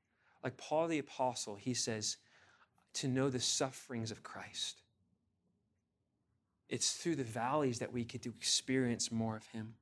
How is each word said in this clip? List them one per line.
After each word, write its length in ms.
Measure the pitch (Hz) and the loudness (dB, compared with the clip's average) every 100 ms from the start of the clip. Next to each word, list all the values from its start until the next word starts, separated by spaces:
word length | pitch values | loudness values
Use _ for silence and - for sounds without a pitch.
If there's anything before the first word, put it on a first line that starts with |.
| _ _ _ _ | _ _ _ _
Like 140 | 131 - | -6 -6
Paul 320 | - 156 165 | 0 2 4
the 120 | 156 | 2
Apostle, 560 | - - 127 120 - 101 | 0 0 0 0 -4 -4
he 180 | 127 | -2
says, 420 | 120 - 110 107 - _ - - - _ _ _ | 0 0 0 -2 -4 _ -20 -20 -20 _ _ _
"To 140 | - 139 | -4 0
know 200 | 127 139 | 4 4
the 120 | 127 | 2
sufferings 680 | - - 135 - - 120 110 | 2 2 0 -2 -8 -4 -4
of 120 | 107 | -6
Christ." 580 | - 98 92 - - - _ _ _ _ _ _ _ _ _ _ _ _ _ _ _ _ _ _ - | -10 -12 -10 -8 -8 -8 _ _ _ _ _ _ _ _ _ _ _ _ _ _ _ _ _ _ -4
It's 220 | 123 - | 0 0
through 240 | - 175 151 | 0 0 0
the 80 | |
valleys 540 | 117 117 123 151 139 113 | -2 0 2 4 4 2
that 140 | 123 | -2
we 120 | 123 | -2
get 180 | 117 123 | -4 -6
to 60 | 123 | -8
experience 800 | 110 - - - 131 123 117 - | -4 2 2 4 2 4 2 0
more 260 | 113 113 110 | 0 0 -2
of 100 | - | -8
him. 280 | 113 110 - | -10 -10 -12